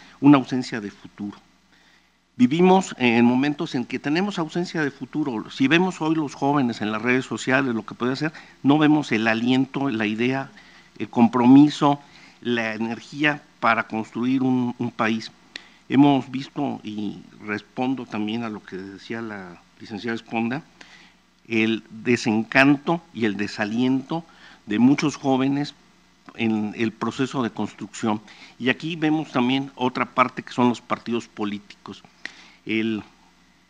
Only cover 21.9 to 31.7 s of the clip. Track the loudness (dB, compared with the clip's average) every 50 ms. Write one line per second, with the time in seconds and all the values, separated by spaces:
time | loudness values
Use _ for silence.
21.9 | -16 -6 0 0 0 2 2 0 0 0 0 2 4 4 6 6 4 2 2 -2
22.9 | -4 -4 -4 _ -6 -2 -2 -2 0 -2 -6 -6 -6 -6 -6 -4 -2 0 0 0
23.9 | 0 0 -2 -4 -6 -8 -8 -10 -18 -20 -20 -20 -20 -14 _ -2 2 4 6 6
24.9 | 4 4 2 -2 -2 -2 0 0 2 2 2 0 0 -2 -4 -6 -8 _ _ _
25.9 | _ _ _ _ _ _ _ -14 -8 -4 -2 0 0 0 -2 -4 -4 -4 -4 -4
26.9 | -4 -4 -6 -6 -4 -4 -6 -4 -4 -4 -4 -4 -4 -6 -8 -8 -8 -12 -16 -16
27.9 | -10 -4 -2 -2 -2 -2 -4 -10 -20 -20 -20 -20 -12 -4 -2 -2 -2 -2 -4 -8
28.9 | -6 -2 0 0 0 0 -2 -4 -2 -2 0 0 0 -2 -4 -6 -6 -4 -4 -2
29.9 | -2 -2 -4 0 2 0 0 0 -2 -10 -12 -6 -2 2 2 2 2 0 -4 -8
30.9 | -8 -8 -6 -4 -6 -6 -6 -8 -8 -6 -6 -6 -6 -8 -12 -16